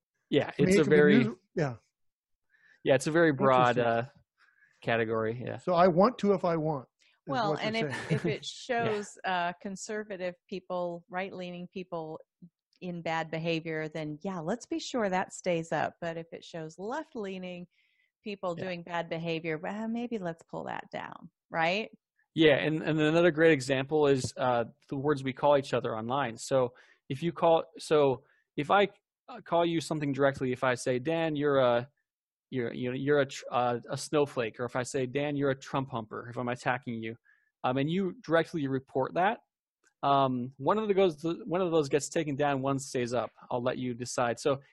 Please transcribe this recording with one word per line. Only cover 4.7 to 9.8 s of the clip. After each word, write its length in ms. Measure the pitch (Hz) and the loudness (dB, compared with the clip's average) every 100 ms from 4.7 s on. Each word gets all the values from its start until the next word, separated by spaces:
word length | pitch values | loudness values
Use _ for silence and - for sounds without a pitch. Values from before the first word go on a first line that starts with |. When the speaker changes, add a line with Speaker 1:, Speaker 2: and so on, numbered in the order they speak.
| _ | _
Speaker 1:
category, 580 | - 117 110 113 110 123 113 | -2 0 2 0 -2 -4 -8
yeah. 120 | 117 | -8
Speaker 2:
So 180 | - 170 | -2 4
I 120 | 185 | 6
want 300 | 165 214 247 | 6 4 4
to 140 | 202 | 0
if 100 | 190 180 | 2 2
I 100 | 165 | 0
want, 280 | 156 143 117 _ _ _ - | -2 -4 -8 _ _ _ -6
is 40 | |
Speaker 3:
Well, 200 | 262 214 | -2 0
Speaker 2:
what 100 | 151 | -2
Speaker 3:
and 140 | 220 220 | -2 -2
Speaker 2:
you're 140 | 147 | -4
Speaker 3:
if, 60 | 123 | -4
Speaker 2:
saying. 100 | - | -4
Speaker 3:
if 160 | 156 175 | -2 -2
it 260 | - - - | -4 -8 -14
Speaker 1:
<laughs> 120 | - | -4
Yeah. 160 | 233 226 | -2 0
Speaker 3:
shows, 260 | 208 202 - 190 | -2 -6 -8 -2
uh, 280 | 180 175 180 | -2 -2 -6
conservative 720 | 202 190 | -10 -12